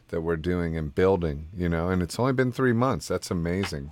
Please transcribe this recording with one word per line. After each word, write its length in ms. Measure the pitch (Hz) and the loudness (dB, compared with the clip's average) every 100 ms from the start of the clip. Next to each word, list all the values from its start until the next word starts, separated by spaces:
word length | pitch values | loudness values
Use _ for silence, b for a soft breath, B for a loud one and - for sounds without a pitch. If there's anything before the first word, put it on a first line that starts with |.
| - | -8
that 140 | 85 | -4
we're 160 | 82 82 | -2 0
doing 400 | 82 90 85 80 | 0 0 0 -2
and 180 | 76 82 | -4 2
building, 540 | 92 98 85 73 80 | 4 4 0 -4 -8
you 140 | 90 87 | -4 0
know, 220 | 82 87 | 0 0
and 120 | 92 | 0
it's 160 | 87 - | 0 0
only 140 | 127 | 0
been 220 | 131 127 | 2 0
three 180 | 120 127 | 2 2
months. 380 | 113 127 92 - | 4 2 0 -2
That's 200 | 92 - | -4 -2
amazing 600 | 92 82 92 95 76 71 | -2 0 0 -2 -6 -10